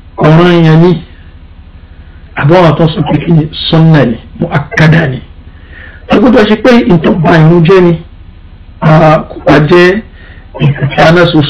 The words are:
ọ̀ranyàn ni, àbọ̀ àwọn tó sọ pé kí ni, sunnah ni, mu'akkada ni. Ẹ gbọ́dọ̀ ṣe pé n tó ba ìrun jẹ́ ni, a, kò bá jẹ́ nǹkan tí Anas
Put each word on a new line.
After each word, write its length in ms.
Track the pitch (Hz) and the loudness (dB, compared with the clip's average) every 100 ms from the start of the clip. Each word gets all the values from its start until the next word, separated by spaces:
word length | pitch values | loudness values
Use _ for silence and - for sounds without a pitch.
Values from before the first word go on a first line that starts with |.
| - - | -20 -4
ọ̀ranyàn 640 | 151 160 175 170 160 160 | 0 2 2 2 2 2
ni, 200 | 175 165 - - - - - - - - - - - - - - | 2 0 -8 -20 -20 -20 -20 -20 -20 -20 -20 -20 -20 -20 -18 -6
àbọ̀ 200 | 139 180 | 0 2
àwọn 180 | 170 151 | 2 0
tó 100 | 160 | -2
sọ 140 | - 147 | -2 -4
pé 60 | 151 - | -4 -2
kí 60 | |
ni, 160 | 165 156 - - | -2 -2 -8 -4
sunnah 360 | 165 160 156 123 | 0 2 2 0
ni, 120 | 113 - - | -4 -12 -10
mu'akkada 680 | - 151 - - 160 156 147 | -6 -6 -6 -2 0 0 -2
ni. 140 | 127 - - - - - - - - - | -8 -14 -20 -20 -20 -20 -20 -20 -20 -4
Ẹ 100 | 202 | 0
gbọ́dọ̀ 260 | 247 240 208 | 2 2 0
ṣe 60 | 214 | 0
pé 160 | 254 240 247 | 2 2 2
n 40 | 175 | 0
tó 120 | - | 0
ba 240 | - 165 170 | -2 0 2
ìrun 260 | 156 175 165 | 2 2 2
jẹ́ 160 | 190 | 2
ni, 180 | 175 165 - - - - - - - - | 2 -2 -8 -20 -20 -20 -20 -20 -20 -6
a, 360 | 160 156 156 156 - | 0 2 2 0 -4
kò 60 | - - | -8 -2
bá 140 | 151 | 0
jẹ́ 420 | 151 175 180 202 - - - - - - | 2 2 2 0 -8 -20 -20 -20 -20 -6
nǹkan 280 | 147 - - | -4 -4 -6
tí 120 | - | -2
Anas 300 | 151 175 165 156 | 0 2 0 0